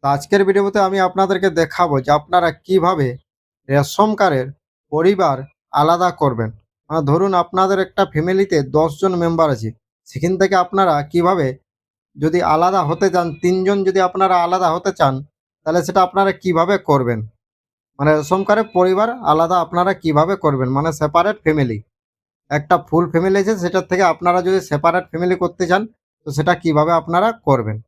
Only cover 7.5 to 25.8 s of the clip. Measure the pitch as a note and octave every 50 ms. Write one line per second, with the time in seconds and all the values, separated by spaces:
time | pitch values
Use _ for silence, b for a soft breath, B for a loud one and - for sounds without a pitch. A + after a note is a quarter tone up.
7.5 | - F#3 F#3+ F#3 G3 F#3+ F#3+ F#3 _ - G3 F#3+ - D3+ D#3 F3 F#3 F#3+ G3 G3
8.5 | F3+ D#3 C#3 C3 C3 D3+ D#3+ E3 D3 - - F#3+ F#3 F3 E3+ E3+ E3 E3 E3 D3+
9.5 | C3+ A2+ A2+ A2 A2 _ _ _ _ _ _ _ - C#3 C#3 F3 F#3 F#3 F#3+ F#3+
10.5 | G3 F#3 F3+ F3+ - F#3+ G3 F3+ D#3 D3 D3 D3 - F3 E3+ F3 F#3+ F#3 D3+ C3
11.5 | B2+ - _ _ _ _ _ _ _ _ _ _ _ - C#3+ D#3 D#3 F3 F3 E3+
12.5 | D#3 D#3 E3+ F#3 F#3 G3 E3+ D3 E3 E3+ - F#3+ E3+ F3+ F3 E3+ D3 - - F3+
13.5 | F3+ F#3 F#3 F#3 G3+ G3+ F#3+ F#3 F#3 G3 F#3 F3+ F#3 F#3+ F#3+ F#3+ F#3 F3+ E3+ E3+
14.5 | F3+ F#3 F#3 E3+ D#3+ F3 - - G3 - D#3+ C#3 C3 C3 C#3+ _ _ _ _ _
15.5 | _ _ _ D#3 D#3+ F3 E3 D3+ F3+ F#3+ F#3 F3+ - F#3+ G3 G3 F#3 F#3 _ F#3
16.5 | F3+ E3 E3+ F3+ G3+ F#3+ - - D3 C#3 B2+ A#2+ A#2+ A2+ A2 G#2+ _ _ _ _
17.5 | _ _ _ _ _ _ _ _ _ _ C#3+ D3+ D#3 D3+ D3+ D3 E3+ F#3+ G3 F#3+
18.5 | G3+ G#3+ A3 G#3+ - F3+ F#3 F#3 F#3 F#3 G#3+ A#3 A#3 B3+ A3+ - D3+ D#3 E3 E3
19.5 | F#3 F3+ E3 D#3+ F3 F3 F3+ F#3+ F#3+ F#3+ - E3 D#3 D3 D#3 E3+ G3 F#3+ - D#3
20.5 | C#3+ C3 C3 B2+ C3 C3+ D3 E3 D#3 D3 D#3 D3+ D3+ E3+ F3 G3+ G#3 G#3 _ D#3+
21.5 | D#3 D3+ C#3 B2 A2 G#2 G#2+ _ _ _ _ _ _ _ _ _ _ _ _ _
22.5 | C#3+ D3 D3 - F3+ E3+ - - - D#3+ F3+ - - E3 F3 F#3+ F#3+ G3+ G3 G3
23.5 | A3+ G3 F3 G#3+ - F#3 F3+ - F#3 F#3 G3 F3 D#3+ D#3+ E3+ F3 F3 F3+ F3 F3+
24.5 | F#3+ F#3+ F#3 - D3+ D3 D3 E3+ E3 F3+ F3+ _ - E3 F3 F3+ F#3 F#3 F#3+ G3+
25.5 | - _ F#3 E3 F3+ G3